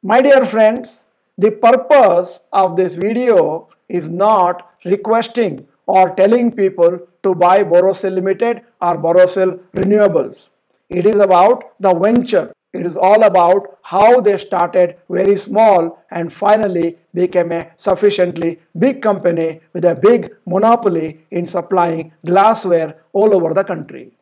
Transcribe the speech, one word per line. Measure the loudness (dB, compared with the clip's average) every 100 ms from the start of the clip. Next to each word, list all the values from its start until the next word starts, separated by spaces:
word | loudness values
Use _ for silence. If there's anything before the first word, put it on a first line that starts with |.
My | 0 0
dear | 4 4
friends, | 2 2 2 0 -10 -20 _ _ _ -2
the | -2
purpose | 2 2 2 2 4 4 2 -2 -12 _
of | -2 -2 -2
this | -4 -4
video | -6 -2 0 2 2 -4 -12 _ _
is | -8 -8
not | -2 0 2 0 -2 -12 _
requesting | -6 -4 -2 -2 -2 -4 -4 -6 -18 _ -2
or | 2 2
telling | 2 2 2 0
people | -2 -4 2 0 0 -12 _
to | -6
buy | 0 2 2
Borosil | 2 2 2 -2 -4
Limited | -4 -4 -2 -4 -4 _ _
or | -2 0
Borosil | 2 4 4 2 -2 -4 _
Renewables. | -6 0 2 2 0 -6 -10 _ _ _ _ _
It | -2 0
is | 2
about | 2 4 4 0 -6 _
the | -2
venture. | 0 0 0 0 -4 -4 -14 _
It | -10
is | -8 -2
all | 2 4
about | 4 4 2 0 -2 -20
how | -8 2 4 4
they | 2 -2
started | -4 -4 -2 0 0 -2 _
very | -4 0 -2
small | -2 2 4 4 0 -8 _
and | -10 -10
finally | -4 0 0 0 -2 -4 -6 _
became | -4 -2 -2 -2
a | -6 -10 _
sufficiently | -4 0 0 2 -2 -2 -6 -8 _ -2
big | -2 0
company | -4 -2 -2 -2 -6 -8 _
with | -2 -2
a |
big | 2 2 2 -2 -14
monopoly | -6 -2 2 2 0 -4 -6 -12 _
in | -10 -6
supplying | -8 -4 -2 -2 -4 -10 _ -2
glassware | 2 2 0 0 -2 -2 -10 _
all | 0 2
over | 2 0
the | -4
country. | -4 -8 -12 -18 -20 _